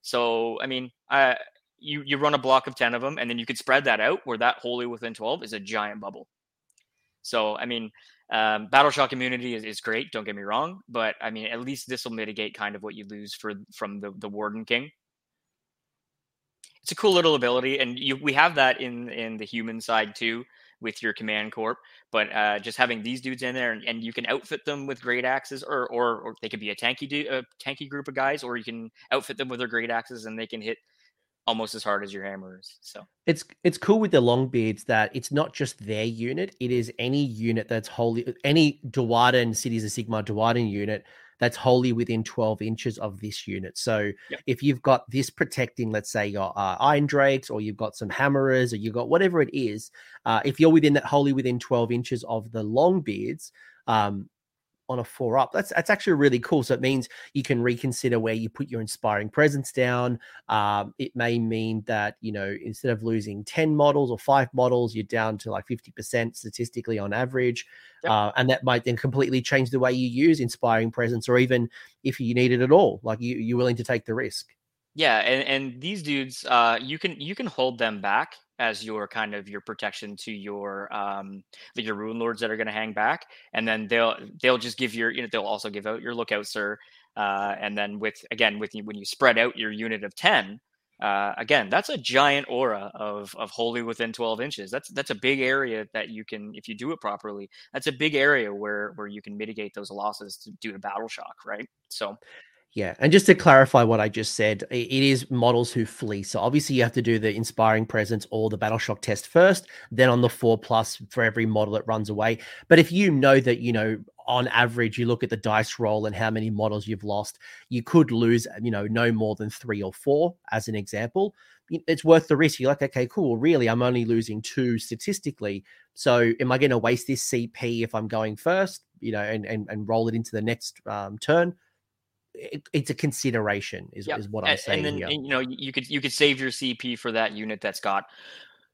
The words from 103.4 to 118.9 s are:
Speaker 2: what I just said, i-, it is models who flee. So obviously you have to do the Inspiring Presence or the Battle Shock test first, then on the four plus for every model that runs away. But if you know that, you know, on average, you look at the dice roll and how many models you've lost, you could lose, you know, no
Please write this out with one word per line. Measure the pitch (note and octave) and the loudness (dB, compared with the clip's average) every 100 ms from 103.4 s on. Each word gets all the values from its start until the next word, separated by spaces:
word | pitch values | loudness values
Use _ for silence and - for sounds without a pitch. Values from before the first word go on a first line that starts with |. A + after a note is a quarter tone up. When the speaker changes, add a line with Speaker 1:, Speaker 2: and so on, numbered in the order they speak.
| E3 C3+ C3+ C3 | 12 12 10 8
Speaker 2:
what | A2+ A2+ | 6 4
I | G#2+ | 2
just | A2 G#2+ | 0 -4
said, | - G#2+ G#2 - | 2 2 0 -4
i-, | |
it | B2 A#2 C3+ | -4 -2 2
is | C#3 C3 - | 4 4 2
models | B2 A#2+ A#2+ A#2+ | 2 4 4 2
who | B2 A2 | -2 -2
flee. | - A2+ G2+ | -4 -6 -6
So | F#2+ F#2+ | -4 -2
obviously | A2+ D3 C#3+ C3 | 2 2 2 2
you | |
have | A#2 | 2
to | B2+ | 2
do | A#2 A2+ | 2 2
the | A2 | 2
Inspiring | G#2 A2+ - A2+ A2 A2 | -2 -4 2 4 4 2
Presence | A2+ G2+ A2 - | -2 0 -2 -4
or | A2+ A2 | -2 -2
the | G#2 | 0
Battle | G#2+ A2 | -2 -2
Shock | - G#2 | -2 -4
test | - G2+ - | -4 -4 2
first, | E3 F#3 F#3 - - - | 6 8 6 -2 -20 -4
then | A#2 B2+ | 4 6
on | A#2+ | 6
the | A#2+ | 2
four | - A#2 A2 | 2 2 2
plus | - A2+ A2+ - G2+ | 2 0 0 -6 -8
for | - | 0
every | A2+ A#2 A2+ | 0 2 0
model | G#2+ G#2+ | 2 0
that | G#2+ A2 | -2 -2
runs | A2 G#2+ | -4 -2
away. | G#2 A2 A2+ - - - | 0 0 -2 -8 -4 8
But | E3 | 8
if | D#3 | 8
you | F3 G3 | 4 4
know | C#3+ C#3 C3+ | 6 8 8
that, | B2+ A#2 | 6 0
you | A#2+ | 0
know, | A2+ A2 A2 G#2+ _ - | 0 0 -2 -8 _ -2
on | B2 B2 | 0 4
average, | A2+ A#2+ A#2 A#2 G#2 | 4 4 2 -2 0
you | A#2+ | 0
look | A#2 | 0
at | B2+ | -2
the | A2 | -4
dice | G#2+ G#2+ A2 - | 0 0 0 -2
roll | A2 G#2+ | 0 0
and | G#2+ | -2
how | G2+ A2 | -2 -2
many | A2 A2 | -2 -2
models | G#2 G#2+ G#2 G2+ | -2 -2 -2 -6
you've | G#2 | -8
lost, | G#2 G2+ G#2 - - - - | -4 -4 -6 -12 -20 -20 -6
you | B2 | -6
could | - E3 C3 | 4 6 6
lose, | A#2 A2+ A#2 - G2 | 4 4 4 0 -6
you | A#2 | -4
know, | G#2 | -2
no | G#2 | -2